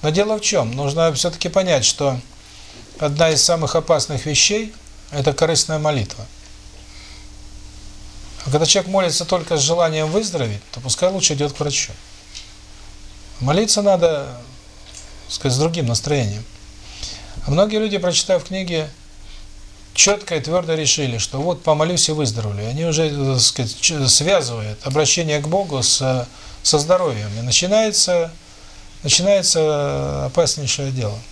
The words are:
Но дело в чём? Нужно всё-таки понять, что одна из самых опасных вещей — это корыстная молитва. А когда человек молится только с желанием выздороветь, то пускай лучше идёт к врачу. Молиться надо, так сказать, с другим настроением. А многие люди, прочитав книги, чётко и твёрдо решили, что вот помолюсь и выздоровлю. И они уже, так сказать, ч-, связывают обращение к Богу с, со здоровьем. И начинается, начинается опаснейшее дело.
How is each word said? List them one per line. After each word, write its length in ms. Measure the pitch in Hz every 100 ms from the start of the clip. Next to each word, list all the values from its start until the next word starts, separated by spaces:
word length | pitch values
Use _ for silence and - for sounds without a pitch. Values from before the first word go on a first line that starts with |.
Но 60 | 151
дело 300 | 165 208 214
в 20 |
чём? 300 | 208 185 113
Нужно 420 | 123 143 151 165
всё-таки 380 | 139 175 - 185
понять, 340 | 196 185 147
что 340 | 113 - 143 127 - - - - - - - -
одна 300 | 147 143 165
из 160 | 151
самых 320 | - 170 151 165
опасных 480 | - 156 - 139
вещей — 480 | 151 143 - 208 220 - - - -
это 240 | 147 135
корыстная 440 | 143 165 156 - 156
молитва. 460 | 151 143 98 - 104 - - - - - - - - - - - - - - - - - - - - - -
А 40 |
когда 140 | 147
человек 260 | 165 196 180
молится 360 | 196 180 - 165
только 320 | 180 151 160
с 20 |
желанием 500 | 151 170 165 156 156
выздороветь, 520 | 185 214 175 120 101 -
то 80 | -
пускай 300 | 127 - 180
лучше 240 | 190 -
идёт 180 | 143 147
к 80 | -
врачу. 320 | 147 139 - - - - - - - - - - - - - - - -
Молиться 420 | 127 165 220 -
надо, 440 | 202 185 170 151 131 123 123 127 - - - - - - -
так 80 |
сказать, 200 | - 135
с 60 | 127
другим 260 | 160 170 123
настроением. 580 | 113 143 147 107 104 113 - - - - - - - - - -
А 40 |
многие 280 | 151 208 214
люди, 200 | 214 196
прочитав 460 | 175 170 - 180
книги, 440 | - 190 180 170 151 - - - - - - - - - -
чётко 440 | - 196 202 - 160
и 40 |
твёрдо 360 | 135 175 165 160
решили, 420 | 147 - 135 117
что 240 | - 135
вот 200 | 160 131
помолюсь 460 | - 151 156 175 -
и 40 |
выздоровлю. 500 | 156 135 113 107 101
И 40 | 110
они 200 | 135 170
уже, 240 | 156 156
так 300 | 143 135 131
сказать, 380 | - - 117 -
ч-, 300 | - 156 131
связывают 680 | - 151 190 127 117 107 107 -
обращение 540 | 139 151 - 160 151
к 60 | 147
Богу 360 | 185 185 139
с, 440 | 120 - 131 127 120 - - -
со 160 | - 151
здоровьем. 500 | 151 185 175 113 104 107
И 40 |
начинается, 880 | 123 - 180 214 220 208 - 175 165 160 - - - - - -
начинается 1200 | 147 139 185 202 175 165 156 147 143 139 139 139 135
опаснейшее 640 | 151 160 - 139 - 139
дело. 280 | 131 107 110 -